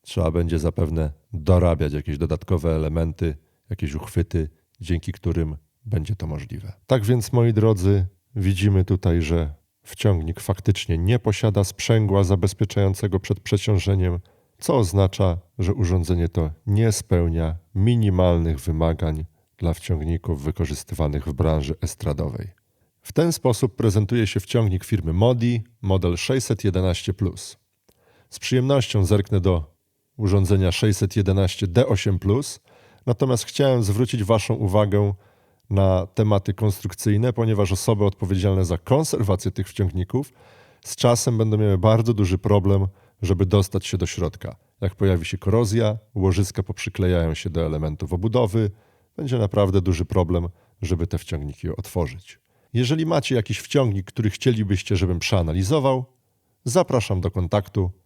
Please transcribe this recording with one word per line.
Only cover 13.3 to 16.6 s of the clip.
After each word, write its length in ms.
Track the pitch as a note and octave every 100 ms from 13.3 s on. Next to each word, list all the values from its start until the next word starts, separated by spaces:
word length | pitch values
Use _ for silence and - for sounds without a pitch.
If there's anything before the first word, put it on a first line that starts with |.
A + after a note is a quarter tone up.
| G#2
przeciążeniem, 800 | - G2+ - G2 G2 F#2+ F2+ F2 - _ _ _
co 180 | - C3
oznacza, 640 | F#2 G2 F#2+ - F#2 E2+ _ -
że 160 | F2+
urządzenie 540 | F2+ F2+ F#2 E2 F2 E2+
to 220 | F2+ D#2 D2+